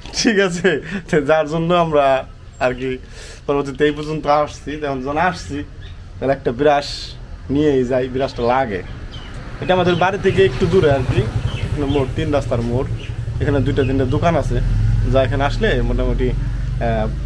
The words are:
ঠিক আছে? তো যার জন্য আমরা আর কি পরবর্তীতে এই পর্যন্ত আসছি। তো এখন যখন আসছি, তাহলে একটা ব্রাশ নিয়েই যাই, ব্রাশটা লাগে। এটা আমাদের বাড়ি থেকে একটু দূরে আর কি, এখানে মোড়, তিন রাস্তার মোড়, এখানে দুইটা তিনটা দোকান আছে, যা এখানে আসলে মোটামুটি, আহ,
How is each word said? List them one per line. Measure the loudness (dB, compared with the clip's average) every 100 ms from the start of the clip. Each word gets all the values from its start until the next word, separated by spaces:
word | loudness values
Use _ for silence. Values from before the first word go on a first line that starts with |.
| -10
ঠিক | -2 0 4
আছে? | 2 2 0 0 -2 -8 0
তো | 0
যার | 4 2 2
জন্য | 0 2
আমরা | 2 4 4 4 2 0 -12 -16 -2
আর | -2
কি | 0 -4 -6 -8 -16 -16 -10 -2
পরবর্তীতে | 0 0 2
এই | 2
পর্যন্ত | 2 -4 -4 2
আসছি। | 2 2 -4 -10 -6
তো | -4
এখন | -4
যখন | -4 0
আসছি, | 0 -2 -8 -8 -8 -12 -14 -14 -14 -4
তাহলে | -2
একটা | 0 0
ব্রাশ | 2 4 4 0 -8 -10 -14 -14 -12 -4
নিয়েই | 2 4 4
যাই, | 2 0 -2
ব্রাশটা | -2 -4 -2
লাগে। | 0 2 0 -4 -6 -10 -12 -12 -12 -12 -12 -6
এটা | 0
আমাদের | 2 4
বাড়ি | 2 2 2
থেকে | 0 4
একটু | 4 4 2
দূরে | 4 4
আর | 4
কি, | 2 0
এখানে | 0 0 -2 -4 -4 -2 0
মোড়, | 0 0 -2
তিন | 0
রাস্তার | 0 0 -2
মোড়, | 0 0 -2 -4 -6 -6 -4 -2
এখানে | 0 2
দুইটা | 2 2
তিনটা | 2 2
দোকান | 0 2 2 2
আছে, | 2 0 2 2 2 2 2
যা | 2
এখানে | 2 2
আসলে | 0 0 0 2
মোটামুটি, | 2 0 0 2 0
আহ, | 0 -2 -2 -4 -2 0 0 0 -2